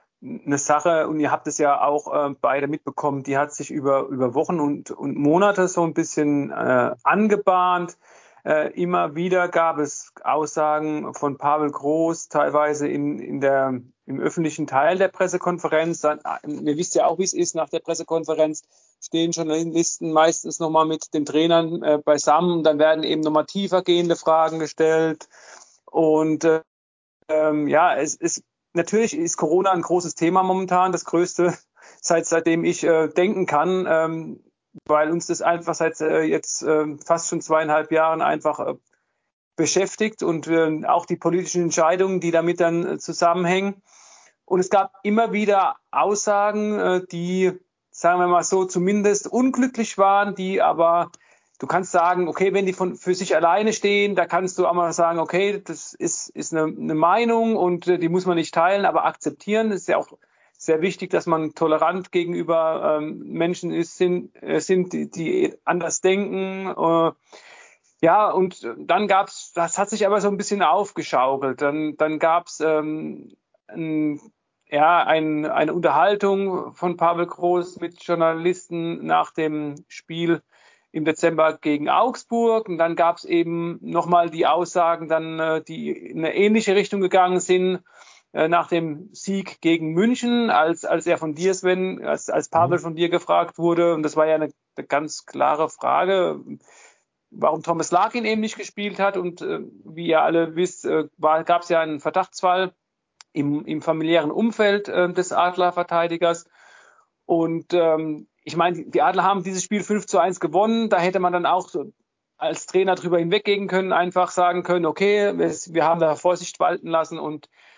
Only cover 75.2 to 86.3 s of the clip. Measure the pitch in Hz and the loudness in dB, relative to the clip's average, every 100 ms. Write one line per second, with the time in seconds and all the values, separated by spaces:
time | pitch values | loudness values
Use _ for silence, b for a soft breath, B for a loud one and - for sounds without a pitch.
75.2 | 156 151 151 - 156 170 170 143 190 208 | 0 -2 -2 0 0 0 2 4 2 2
76.2 | 202 196 196 180 110 - 175 175 170 170 | 0 0 -2 -4 -8 -6 -4 0 0 0
77.2 | 175 - 175 180 175 - 170 - - 170 | -4 -2 0 0 -2 -8 -12 -10 -4 0
78.2 | 165 165 175 180 - 170 165 165 151 160 | 2 2 -2 -2 -6 -6 -6 -6 -2 0
79.2 | 156 - 156 151 147 147 - - - 165 | 0 -2 -4 -4 -6 -10 -18 -20 -12 -4
80.2 | 170 160 b b b b b 160 156 156 | 0 0 b b b b b -4 -2 0
81.2 | 170 156 156 151 151 147 143 151 240 220 | 0 2 2 0 -2 -2 2 2 2 -2
82.2 | - 233 226 226 220 165 165 165 170 165 | -4 0 2 0 -2 -2 0 2 0 0
83.2 | - 170 165 170 170 165 160 170 170 175 | -2 0 0 -2 -4 -8 -4 -4 2 2
84.2 | 170 160 139 160 170 185 170 165 160 160 | 2 0 0 2 0 0 0 0 -2 -2
85.2 | 160 160 160 160 156 160 151 - - 160 | -2 -4 -2 -2 -4 -10 -8 -8 -10 -4
86.2 | 160 | -2